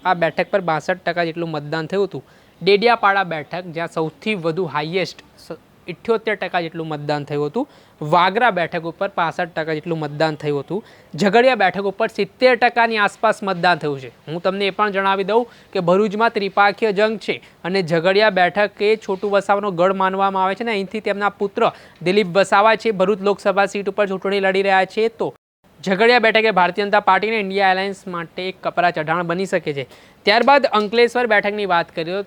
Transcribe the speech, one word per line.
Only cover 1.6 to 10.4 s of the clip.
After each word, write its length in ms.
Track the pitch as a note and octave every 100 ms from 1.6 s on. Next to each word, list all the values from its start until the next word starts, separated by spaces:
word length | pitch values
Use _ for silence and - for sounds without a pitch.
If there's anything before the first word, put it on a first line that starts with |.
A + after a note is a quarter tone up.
| D3 D#3+ D#3
થયું 220 | G3 F#3+
હતું. 160 | C3+ - _ _ _
ડેડિયાપાડા 600 | F3 G3+ A#3 A3+ G3+ G3
બેઠક, 380 | F3+ D#3 C#3+ E3+
જ્યાં 260 | F#3 D#3+ E3+
સૌથી 420 | E3 D#3 - A3 G3+
વધુ 300 | E3 E3 E3
હાઈએસ્ટ 520 | C#3+ D#3 F#3+ E3+ - - _ -
સ-, 220 | D#3+ _ _ -
ઇઠ્યોતેર 420 | E3 A#3 A3+ A3 G3+
ટકા 200 | F3+ F#3 E3
જેટલું 220 | E3 D#3+
મતદાન 320 | D3+ D3 D3 C#3+
થયું 200 | D3 D3
હતું. 140 | A#3 D4 - _ _ D3+
વાગરા 380 | E3+ F#3 G3+ B3 F3+
બેઠક 260 | D#3+ F3 E3
ઉપર 180 | - G3 -
પાસઠ 360 | D#3+ - E3+ E3+
ટકા 200 | D#3 D3+
જેટલું 200 | E3+ D#3+
મતદાન 340 | D3 D3 D#3+ D3